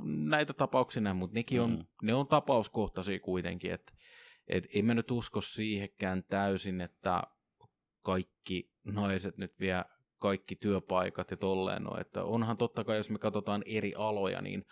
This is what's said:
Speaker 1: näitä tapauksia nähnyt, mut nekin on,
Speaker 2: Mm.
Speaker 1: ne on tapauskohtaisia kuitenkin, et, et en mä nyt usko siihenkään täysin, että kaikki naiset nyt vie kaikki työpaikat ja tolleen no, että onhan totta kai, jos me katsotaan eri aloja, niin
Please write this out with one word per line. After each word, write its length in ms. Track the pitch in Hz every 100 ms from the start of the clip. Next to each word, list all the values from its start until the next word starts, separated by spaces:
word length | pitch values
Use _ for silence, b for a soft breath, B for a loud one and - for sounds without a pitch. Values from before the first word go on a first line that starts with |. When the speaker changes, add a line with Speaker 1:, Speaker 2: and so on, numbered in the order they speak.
Speaker 1:
näitä 500 | - 151 151 151 151
tapauksia 480 | 139 131 131 123 120
nähnyt, 180 | 104 92
mut 140 | 92
nekin 280 | 110 - 123
on, 80 | 117
Speaker 2:
Mm. 160 | 95 82 -
Speaker 1:
ne 120 | 107
on 140 | 123 135
tapauskohtaisia 920 | 151 139 123 104 117 101 - 92 95
kuitenkin, 520 | - 92 87 90 90
et, 200 | 90 - - B B B B -
et 200 | 90 - 104
en 100 | 110
mä 80 |
nyt 180 | 117 -
usko 300 | 120 - 107
siihenkään 840 | - - 110 101 98 - 95 92
täysin, 580 | - 98 101 95 98 92
että 400 | 87 _ 95 90 - _ _ _ - _ _ _
kaikki 680 | - 92 92 _ - 92 - _
naiset 540 | - 101 101 95 95 -
nyt 220 | 95 -
vie 240 | 95 92 - _ _ -
kaikki 380 | 104 98 - 95
työpaikat 760 | 104 95 - 92 92 - 90
ja 60 | 92
tolleen 460 | 95 95 95 95
no, 140 | - -
että 240 | - -
onhan 340 | 87 113 113 107
totta 260 | 120 -
kai, 140 | 107 107
jos 120 | 104
me 100 | 104
katsotaan 440 | 110 104 101 104 98
eri 280 | 107 101 -
aloja, 440 | 107 104 95 92
niin 240 | 98 98 -